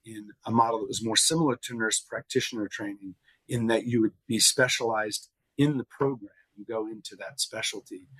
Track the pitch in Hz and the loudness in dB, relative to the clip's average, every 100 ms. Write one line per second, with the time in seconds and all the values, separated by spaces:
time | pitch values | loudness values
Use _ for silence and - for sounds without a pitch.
0 | 113 107 104 - - 113 117 110 98 104 | -16 -14 -14 -12 0 2 4 2 -2 -4
1 | 113 104 - 160 151 117 - 120 110 - | 0 2 4 4 2 0 -4 -2 0 -2
2 | - 107 - 127 - 117 101 - 101 101 | -4 -10 -2 -2 -2 -4 -6 -6 -8 -8
3 | 95 - _ _ - 120 113 113 120 117 | -12 -16 _ _ -4 0 2 2 2 2
4 | 110 - - 110 - - 127 - 117 110 | 2 0 -2 2 4 4 2 2 0 0
5 | 107 - - _ _ - 147 135 110 - | -2 -6 -10 _ _ 2 2 2 -4 -2
6 | 139 123 101 _ _ 104 101 110 107 110 | 0 -2 -10 _ _ -16 -6 -4 -4 -8
7 | - 98 - - - 110 - 101 - 92 | -14 -14 -10 -6 -6 -4 -6 -6 -12 -16
8 | - | -18